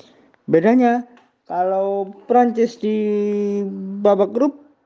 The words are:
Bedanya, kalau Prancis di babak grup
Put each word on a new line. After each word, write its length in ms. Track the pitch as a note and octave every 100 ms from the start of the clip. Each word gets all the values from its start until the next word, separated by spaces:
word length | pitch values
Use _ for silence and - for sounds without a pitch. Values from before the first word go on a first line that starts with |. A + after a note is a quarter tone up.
| - _ _ _ -
Bedanya, 560 | E3 G3+ B3+ A#3+ A#3+ A#3+ - _ _ -
kalau 640 | E3+ F#3 F#3+ G3 G3 F#3+ - -
Prancis 480 | A#3+ A#3+ A3+ A3+
di 240 | - G#3+ G#3+ G#3 G#3 G#3 G#3 G3+ G3+ G3 G3 F#3+ G3+
babak 320 | G#3 G3 G3
grup 320 | A3+ C#4+ - _ _